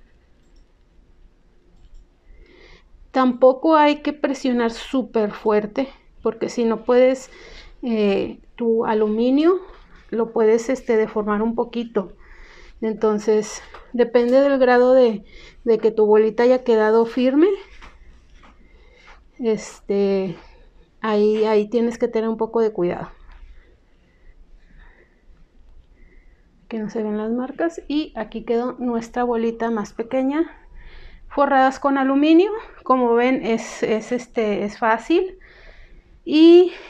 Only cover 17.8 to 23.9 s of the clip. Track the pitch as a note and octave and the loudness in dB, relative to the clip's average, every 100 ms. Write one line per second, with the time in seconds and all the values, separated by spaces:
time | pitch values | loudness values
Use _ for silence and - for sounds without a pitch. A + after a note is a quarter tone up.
17.8 | - - - - _ - - _ _ - | -20 -20 -20 -20 _ -20 -20 _ _ -20
18.8 | - _ - - _ - A#3 G#3 - - | -20 _ -20 -20 _ -8 -4 -4 -6 -16
19.8 | - G3+ G3 G3 F#3+ D#3+ - - - _ | -6 -2 0 -2 -4 -10 -18 -20 -20 _
20.8 | _ _ A3 G#3 G#3+ G#3+ A3 G#3 G#3 A#3 | _ _ -4 0 0 0 0 0 0 -2
21.8 | A#3 A#3 A#3+ A3+ A3 A3 A3+ A#3 A3 G#3+ | -2 -2 -4 -2 -4 -4 -4 -2 -2 -2
22.8 | F3 - - - - - - - - _ | -4 -4 -10 -18 -20 -20 -20 -20 -20 _
23.8 | _ | _